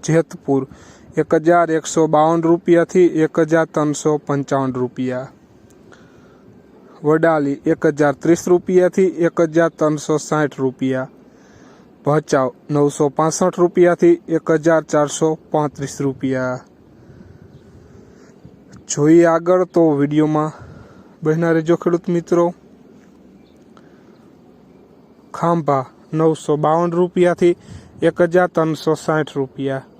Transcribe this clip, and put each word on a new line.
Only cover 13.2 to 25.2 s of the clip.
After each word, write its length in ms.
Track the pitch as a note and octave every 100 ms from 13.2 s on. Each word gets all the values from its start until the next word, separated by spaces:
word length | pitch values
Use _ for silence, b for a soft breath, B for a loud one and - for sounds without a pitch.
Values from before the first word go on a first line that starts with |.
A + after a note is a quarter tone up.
| D#3+ - F#3 F3
રૂપિયાથી 600 | F3 F3+ F3 E3+ E3+ E3+ -
એક 180 | D#3+ - D#3+
હજાર 200 | D#3 D#3+
ચારસો 440 | D3+ D3+ D3 - D#3+ D#3 -
પાંત્રીસ 500 | D#3 D3 - C#3 -
રૂપિયા. 580 | C#3 C3 C3+ C3 B2+ B2+ - _ _ - B B B B B B B B B B B B B B - - - - -
જોઈએ 400 | - D3 E3 E3+
આગળ 380 | E3 E3+ F#3
તો 180 | F3+ F3 E3 C#3+
વીડિયોમાં 540 | C#3+ D3+ D3+ D3+ D#3 - B B B B B B
બન્યા 300 | D#3 D#3 E3+
રહેજો 240 | E3 D#3+ E3+
ખેડૂત 320 | - E3+ -
મિત્રો. 360 | F3 E3 F3 E3+ - - - - - _ _ - - _ _ _ - B B B B B B _ _ _ - _ _ _ _